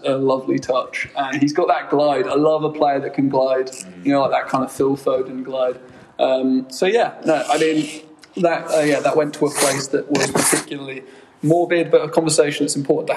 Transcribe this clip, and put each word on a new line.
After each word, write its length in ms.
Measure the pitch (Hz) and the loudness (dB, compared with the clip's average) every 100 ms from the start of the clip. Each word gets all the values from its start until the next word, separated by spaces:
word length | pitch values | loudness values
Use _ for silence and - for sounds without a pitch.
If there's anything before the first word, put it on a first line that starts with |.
a 120 | 139 135 | -4 0
lovely 420 | 135 131 131 - | 0 0 0 -4
touch, 500 | - 127 - - - - | 0 -2 -2 -8 -8 -6
and 240 | 135 143 | -4 0
he's 120 | 147 | 0
got 140 | 180 175 | 2 0
that 200 | 160 - | 0 0
glide. 360 | 143 147 135 127 | 0 2 2 0
I 80 | |
love 300 | 139 151 156 | 2 2 2
a 60 | 151 | 0
player 280 | 151 147 139 | 0 0 0
that 140 | - | -4
can 140 | - 135 | -2 0
glide, 400 | 135 131 131 127 - - - | 2 2 0 -4 -8 -16 -6
you 100 | 139 | 0
know, 100 | 139 | 2
like 80 | 131 | 2
that 160 | 131 - | 0 -2
kind 140 | 135 | -2
of 60 | 127 | -2
Phil 240 | - 135 139 | 0 0 0
Foden 460 | 143 131 131 131 | -2 -2 -2 -8
glide. 340 | 127 131 127 127 - - - - | -8 -2 -2 -4 -10 -20 -12 -2
Um, 520 | 135 131 131 131 127 | 0 2 2 0 -2
so 160 | - 190 | -2 0
yeah, 280 | 233 175 - 160 | 2 0 -2 -2
no, 180 | 147 123 | 0 0
I 100 | 151 | 0
mean, 440 | 160 156 151 - - - - 196 | 2 0 -2 -8 -18 -20 -12 0
that, 340 | 170 160 - | 0 0 0
uh, 100 | 156 | 2
yeah, 200 | 147 139 | 2 2
that 160 | 143 151 | 2 2
went 180 | 147 | 0
to 120 | - 147 | 0 -2
a 40 | |
place 380 | - 143 135 - | 0 0 0 -2
that 220 | 147 - | -4 0
was 200 | 143 156 | 0 0
particularly 720 | - - 151 - 143 135 131 - - - - | 0 0 0 -2 -10 -10 -12 -14 -20 -20 -4
morbid, 480 | 147 170 170 170 160 | 2 2 4 0 4
but 120 | 165 | 2
a 60 | 151 | 4
conversation 560 | - 160 147 147 147 | 0 2 2 2 2
that's 120 | 143 147 | -2 0
important 320 | 139 156 | 0 0
to 60 | - | 0